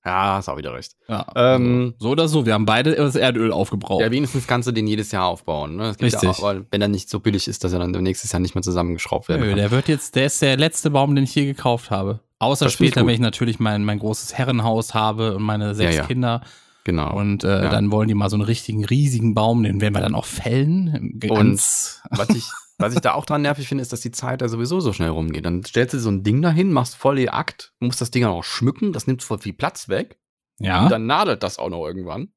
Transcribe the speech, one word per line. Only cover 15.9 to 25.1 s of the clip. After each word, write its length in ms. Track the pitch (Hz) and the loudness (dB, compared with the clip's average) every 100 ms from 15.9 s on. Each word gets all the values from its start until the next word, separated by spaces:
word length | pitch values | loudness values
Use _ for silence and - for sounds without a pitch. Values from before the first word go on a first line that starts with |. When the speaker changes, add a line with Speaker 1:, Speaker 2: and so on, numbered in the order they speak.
| 78 | 2
Speaker 1:
Ja, 40 | |
ja. 60 | - | 0
Speaker 2:
Kinder. 340 | 127 123 120 - - _ _ | -2 0 -2 -6 -20 _ _
Speaker 1:
Genau. 300 | - 82 73 | -2 0 0
Speaker 2:
Und, 300 | 95 101 101 | -2 -2 0
äh, 200 | - 98 | 0 2
Speaker 1:
Ja. 40 | 95 | 2
Speaker 2:
dann 200 | 104 104 | 2 2
wollen 160 | 107 110 | 2 2
die 60 | |
mal 160 | 104 101 | 2 2
so 60 | 104 | 2
einen 60 | |
richtigen, 420 | 104 117 - 110 98 | 0 -2 -2 -4 0
riesigen 480 | 127 143 120 113 | 2 2 2 2
Baum, 280 | 107 110 120 | 2 2 4
den 180 | 107 98 | 2 2
werden 100 | 104 | 0
wir 60 | 95 | 0
dann 140 | 90 | 0
auch 100 | - | -2
fällen. 920 | - - 117 123 143 180 175 147 117 - | -6 -6 0 0 2 2 0 -2 -6 -6
Speaker 1:
Und 60 | 110 | 0
Speaker 2:
Ganz 720 | 107 110 - - - - - - | 4 4 4 0 -2 -4 -10 -6
Speaker 1:
was 220 | 131 101 | -4 2
ich, 140 | 120 - - - - | 0 0 -14 -18 -2
was 160 | 101 | 0
ich 60 | 131 | 2
da 120 | 127 | 0
auch 140 | 139 - | 0 0
dran 160 | 147 | 0
nervig 260 | 143 143 131 | 0 -2 -4
finde, 140 | 139 | -4
ist, 100 | 123 | -4
dass 80 | 123 | -8
die 100 | 120 | -8
Zeit 300 | - 123 127 | -8 -6 -4
da 80 | 123 | -4
sowieso 320 | 117 123 180 | -2 -2 0
so 140 | 147 | -2
schnell 160 | 92 82 | 0 -2